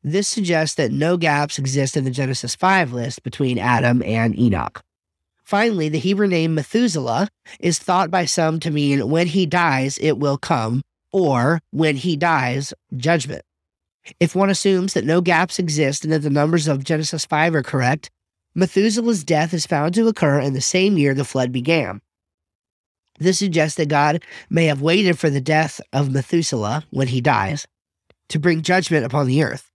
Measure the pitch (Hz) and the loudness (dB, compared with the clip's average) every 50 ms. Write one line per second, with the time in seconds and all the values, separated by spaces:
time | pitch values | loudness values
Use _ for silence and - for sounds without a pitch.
0 | _ 143 151 196 208 - - - 202 170 170 160 160 151 - - 147 113 139 135 | _ -2 -2 -2 -2 -2 -2 -4 -2 0 0 0 0 -2 -2 -2 -2 -2 0 0
1 | 147 165 180 180 165 160 147 143 147 147 - - 139 131 131 143 135 131 - 151 | 0 0 0 2 2 2 2 2 0 -2 -4 -6 -4 -2 0 0 -2 0 -2 -2
2 | 131 135 127 127 135 131 135 - - 117 - - - 185 190 190 170 127 120 123 | -2 -2 -2 -4 -4 -4 -4 -6 -6 -8 -6 0 2 2 4 2 2 0 -4 -6
3 | 117 127 127 - _ 127 - - 143 127 123 117 92 123 123 120 127 120 123 123 | -6 -6 -8 -8 _ -12 -4 -2 -2 -2 0 0 0 2 2 4 4 4 2 2
4 | - 82 110 113 113 117 107 - 120 120 101 85 58 - _ - - _ _ _ | 0 0 -2 0 0 0 0 2 2 2 2 0 -4 -6 _ -14 -20 _ _ _
5 | _ _ _ _ _ _ _ _ _ - - 202 220 233 214 180 156 156 151 160 | _ _ _ _ _ _ _ _ _ -2 0 2 2 2 0 0 -2 -2 -2 -2
6 | 120 185 202 196 208 196 180 165 160 165 165 156 139 - - 220 247 240 160 160 | 0 0 0 2 2 2 2 2 0 0 0 -2 -4 0 0 2 2 2 0 -2
7 | 131 120 113 127 196 208 _ _ _ - - - - 175 165 - - - 180 180 | -2 -2 0 0 -2 -2 _ _ _ -20 -20 -4 -2 -2 -2 -2 0 0 2 2
8 | 190 165 180 185 175 - - - 165 160 160 160 - 165 147 147 147 143 139 139 | 2 2 0 -2 0 0 0 0 0 0 0 -2 -4 -2 -2 0 0 2 2 0
9 | 113 113 147 165 175 180 151 196 185 151 143 175 175 165 135 131 131 139 139 - | 0 0 2 2 0 2 2 0 0 2 2 2 2 2 2 0 0 -2 -4 -2
10 | - 156 151 - 143 143 139 139 - - 165 131 113 110 120 135 143 _ _ _ | 0 0 0 0 0 -2 -2 -2 -2 -2 -2 0 0 -2 -2 -4 -4 _ _ _
11 | _ _ - 196 185 151 135 123 120 139 165 165 _ _ - 139 160 156 147 135 | _ _ -2 0 2 2 2 2 2 2 0 0 _ _ -4 0 0 0 0 0
12 | 127 180 165 143 165 170 165 147 131 123 123 139 139 - - _ _ _ - 131 | -2 -4 -2 0 0 0 2 2 0 -2 -2 -4 -6 -8 -12 _ _ _ -10 -4
13 | 120 156 170 165 120 139 - - - _ _ _ _ _ _ _ _ _ _ _ | 0 0 0 0 0 -4 -10 -12 -14 _ _ _ _ _ _ _ _ _ _ _
14 | _ - - _ 170 165 - 180 196 196 196 - - 196 196 185 180 190 - 180 | _ -20 -2 _ 0 0 2 2 2 2 2 0 2 2 2 2 0 -2 -2 -2
15 | 104 139 160 175 180 180 175 160 180 175 - - 185 165 147 151 156 135 139 - | 0 2 0 2 2 2 2 2 2 0 -2 -6 -4 -4 0 0 0 0 -2 -4
16 | - 156 156 156 147 151 139 147 147 156 170 170 147 156 143 135 135 - 165 156 | -2 -2 -2 0 0 0 0 2 2 4 2 2 2 2 -2 -4 -2 -2 -4 -2
17 | 156 147 - 151 - - - 151 156 170 165 151 127 - - 135 127 123 143 160 | -2 -4 -6 -8 -6 -2 0 2 2 2 2 0 -2 -2 -2 0 0 0 0 -2
18 | - - _ _ _ _ _ _ _ _ _ 170 185 180 - 190 202 226 208 226 | -6 -14 _ _ _ _ _ _ _ _ _ -2 -2 0 2 2 2 2 0 0
19 | 226 233 233 190 147 - 170 151 156 165 175 165 - - 175 143 147 160 175 220 | 0 0 0 -2 0 0 0 0 0 0 -2 -6 -4 -2 -2 0 0 0 0 2
20 | 226 226 214 - - 147 139 143 127 143 135 131 135 - - 180 185 202 202 165 | 2 0 2 2 2 2 2 2 2 0 -2 -2 -4 0 0 2 2 2 4 4
21 | 143 143 135 135 139 - - 135 127 123 127 131 123 147 165 165 127 92 95 107 | 2 2 2 0 -2 -2 -2 -2 -2 0 -2 -4 0 2 0 0 0 -2 -8 -12
22 | _ _ _ _ _ _ _ _ _ _ _ _ _ _ _ _ _ _ _ _ | _ _ _ _ _ _ _ _ _ _ _ _ _ _ _ _ _ _ _ _
23 | _ _ _ _ 147 180 190 - 196 196 165 170 175 156 - - 160 147 151 143 | _ _ _ _ 0 0 0 0 0 0 2 2 0 0 0 -2 -2 0 2 2
24 | 143 151 147 170 - - - - - _ - 165 165 156 147 139 139 160 170 202 | 4 2 2 0 -4 -8 -20 -20 -12 _ 0 2 2 2 2 0 0 2 2 4
25 | 208 185 170 - - 160 139 139 127 143 156 156 160 151 - - - _ - 135 | 4 2 0 2 0 0 0 0 0 2 2 2 2 0 -4 -12 -18 _ -2 -2
26 | 143 135 131 139 127 - - 170 165 - - 120 104 104 117 151 156 _ - 127 | 0 0 0 -2 -2 0 0 0 0 0 -4 -4 -2 -2 -4 -6 -8 _ -4 -4
27 | 135 127 123 131 120 147 135 107 101 95 - 143 - _ _ _ _ _ _ _ | -2 0 -2 0 2 2 2 2 0 -2 -4 -6 -8 _ _ _ _ _ _ _
28 | _ _ _ _ _ _ - 160 143 175 170 160 160 - 180 185 175 - 170 151 | _ _ _ _ _ _ -6 0 2 2 0 0 0 0 0 0 2 2 0 0
29 | 117 117 - 147 143 127 127 147 156 120 123 139 - _ _ | 0 0 -2 0 0 2 2 2 0 0 -2 -8 -12 _ _